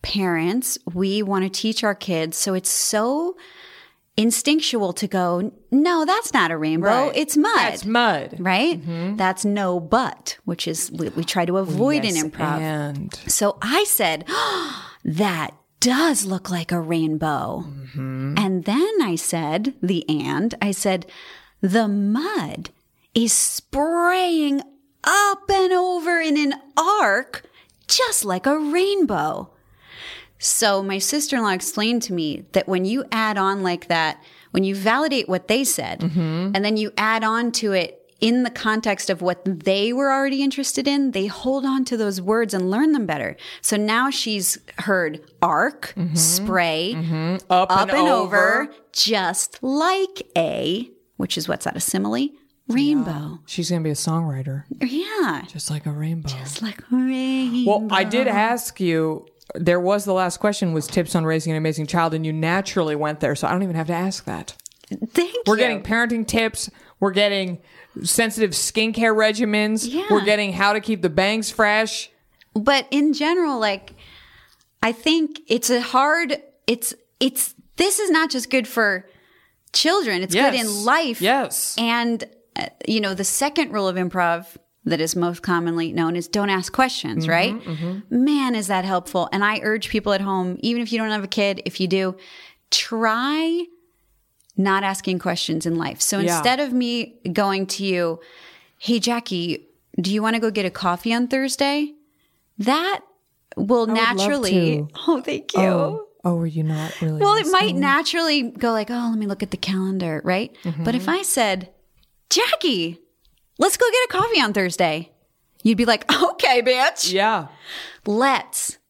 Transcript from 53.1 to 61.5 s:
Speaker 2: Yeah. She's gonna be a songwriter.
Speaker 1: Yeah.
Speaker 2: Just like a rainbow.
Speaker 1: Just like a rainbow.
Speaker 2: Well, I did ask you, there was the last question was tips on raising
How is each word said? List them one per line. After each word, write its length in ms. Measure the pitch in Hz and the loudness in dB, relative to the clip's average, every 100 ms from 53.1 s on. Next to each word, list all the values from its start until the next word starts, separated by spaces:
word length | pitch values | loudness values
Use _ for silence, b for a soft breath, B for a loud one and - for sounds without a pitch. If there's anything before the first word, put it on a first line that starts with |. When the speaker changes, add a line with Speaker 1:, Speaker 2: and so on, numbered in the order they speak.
Speaker 2:
Yeah. 260 | 147 151 165 - | -4 -6 -10 -10
She's 220 | - 165 | -6 -2
gonna 140 | 175 | 0
be 60 | 160 | 0
a 40 | |
songwriter. 720 | 147 - 160 165 131 135 135 - - | -2 0 0 0 -4 -6 -8 -8 -6
Speaker 1:
Yeah. 640 | 254 285 392 440 277 147 - | -2 -2 -4 -2 -2 -2 -8
Speaker 2:
Just 220 | 160 - | -10 -6
like 160 | 151 151 | -4 -4
a 60 | |
rainbow. 380 | 147 156 165 147 | -4 -4 -4 -4
Speaker 1:
Just 320 | 131 135 143 | -8 -8 -8
like 160 | 220 - | -8 -10
a 160 | - 254 | -2 0
rainbow. 760 | 254 262 262 262 262 240 240 208 | 0 -2 -2 0 0 0 2 2
Speaker 2:
Well, 80 | 220 | 2
I 120 | 196 220 | 0 2
did 220 | 240 262 | 2 2
ask 520 | 202 220 240 - - | 2 2 0 -4 -2
you, 460 | 180 160 160 156 - _ _ - | 0 2 0 -2 -10 _ _ -2
there 240 | 170 175 | 2 4
was 240 | 180 208 196 | 4 0 2
the 80 | |
last 240 | 185 180 - | 0 0 0
question 340 | 208 202 180 | -2 0 0
was 160 | 160 147 | 0 0
tips 260 | - 165 175 | -2 0 0
on 100 | 160 | 0
raising 260 | 160 156 | 0 0